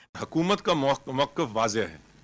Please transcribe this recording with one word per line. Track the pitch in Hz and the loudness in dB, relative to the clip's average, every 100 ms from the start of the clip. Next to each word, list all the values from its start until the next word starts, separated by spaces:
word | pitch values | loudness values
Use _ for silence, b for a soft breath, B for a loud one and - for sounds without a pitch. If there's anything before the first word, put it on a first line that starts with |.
| B - | B -12
हुकूमत | 117 160 180 202 | -4 0 2 2
का | - | 2
मौक़-, | 165 135 135 - | 2 2 0 -2
मौक़िफ़ | 131 143 - 139 | -2 -2 -2 -2
वाज़ेह | 107 110 107 | 0 0 0
है | 92 78 - - | -2 -6 -20 -20